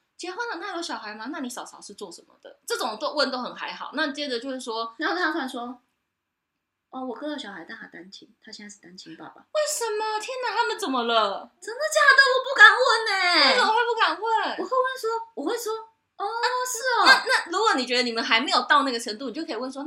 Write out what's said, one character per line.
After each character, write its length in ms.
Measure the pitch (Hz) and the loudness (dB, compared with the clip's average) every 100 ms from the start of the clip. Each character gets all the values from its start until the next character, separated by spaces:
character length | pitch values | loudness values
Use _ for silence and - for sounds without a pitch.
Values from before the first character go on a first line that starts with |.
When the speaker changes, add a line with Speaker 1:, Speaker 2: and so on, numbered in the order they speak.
| _ - | _ -14
Speaker 1:
结 140 | 339 | -10
婚 180 | 381 480 | -8 -6
了， 80 | 339 | -8
那 200 | 403 349 | -8 -8
有 60 | |
小 160 | 320 233 | -6 -8
孩 160 | 220 | -10
吗？ 140 | 214 226 | -10 -10
那 80 | 330 | -8
你 80 | 247 | -8
嫂 160 | - | -10
嫂 160 | 156 - | -14 -16
是 140 | - | -18
做 160 | 208 202 | -14 -14
什 120 | - | -14
么 160 | - _ | -20 _
的？” 160 | - - - | -20 -16 -6
这 100 | 453 | -4
种 200 | 262 214 | -4 -4
都 160 | 269 | -4
问 160 | 294 254 | 0 0
都 80 | 254 | -2
很 160 | 220 | -6
还 180 | 175 170 | -8 -10
好。 180 | 185 - | -10 -8
那 180 | 277 311 | -4 -4
接 160 | 285 294 | -4 -6
着 100 | 233 | -6
就 120 | 269 | -6
是 100 | 262 | -8
说， 340 | 247 220 226 - | -6 -6 -6 -4
Speaker 2:
然 120 | 320 | -2
后 60 | 349 | 0
他 160 | 339 | 0
突 60 | 320 | -2
然 100 | 254 | -4
说 320 | 254 240 254 _ _ _ _ _ _ _ _ _ _ _ | -6 -10 -12 _ _ _ _ _ _ _ _ _ _ _
：“哦， 140 | 262 254 | -10 -8
我 80 | |
哥 160 | 220 302 | -8 -8
有 80 | 285 | -8
小 120 | 220 | -10
孩， 120 | 185 165 | -14 -16
但 120 | - | -16
他 80 | 185 | -18
单 240 | 170 185 | -18 -20
亲， 220 | - - _ | -20 -20 _
他 80 | - | -20
现 160 | 208 208 | -18 -18
在 40 | |
是 80 | - | -20
单 140 | 175 180 | -20 -20
亲 180 | 165 160 | -18 -16
爸 100 | 156 | -18
爸。” 140 | - | -20
Speaker 1:
为 200 | - 605 587 | -6 -2 -2
什 180 | - 466 427 | -2 -2 -2
么？ 240 | 440 427 | -2 -4
天 160 | 440 508 480 | -4 -4 -2
哪， 80 | 415 | -2
他 80 | |
们 140 | 453 415 | -2 -2
怎 120 | 359 | -2
么 140 | 262 | 0
了？ 460 | 233 226 202 190 - _ | 2 4 4 0 -10 _
Speaker 2:
真 140 | 392 | -12
的 60 | 480 605 | -4 0
假 60 | 605 587 | 6 8
的？ 80 | 523 539 | 8 6
我 20 | 508 | 4
不 100 | 523 | 2
敢 140 | 554 427 | 8 8
问 360 | 453 508 453 440 381 | 10 4 2 2 2
欸。 340 | 359 339 269 | 4 6 6
Speaker 1:
为 60 | 508 | 6
什 60 | |
么 80 | 403 | 4
会 60 | 440 466 | 4 2
不 80 | 453 | 2
敢 220 | 370 330 | 0 0
问？ 40 | 440 440 339 220 | 0 0 0 -4
Speaker 2:
我 60 | |
会 60 | 359 508 | -2 0
问 220 | 508 508 | 0 -2
说， 80 | 440 453 466 | -4 -4 -6
我 100 | - | -8
会 120 | 294 453 | -4 -4
说 160 | 427 440 440 _ _ - | -4 -8 -10 _ _ -8
：“哦， 80 | |
Speaker 1:
啊， 220 | 403 453 480 508 | -6 -2 -2 -2
Speaker 2:
是 140 | 494 466 508 466 | -4 -4 0 4
哦。” 20 | 359 | 6
Speaker 1:
那， 180 | 403 - | 6 4
那 240 | 466 - | 0 0
如 80 | 359 | 0
果 160 | 440 | 2
你 100 | 294 | 2
觉 120 | 247 247 | 0 0
得 80 | |
你 80 | 247 | 0
们 100 | 226 | -2
还 180 | - 233 | 2 2
没 100 | 302 | 2
有 100 | 359 | 0
到 220 | - 294 | 4 4
那 80 | 269 | 2
个 80 | 233 | -2
程 180 | 233 214 | -6 -8
度， 80 | 269 | -8
你 60 | |
就 100 | 214 | -8
可 60 | 320 | -8
以 60 | 226 | -6
问 140 | 262 | -8
说 100 | 269 | -10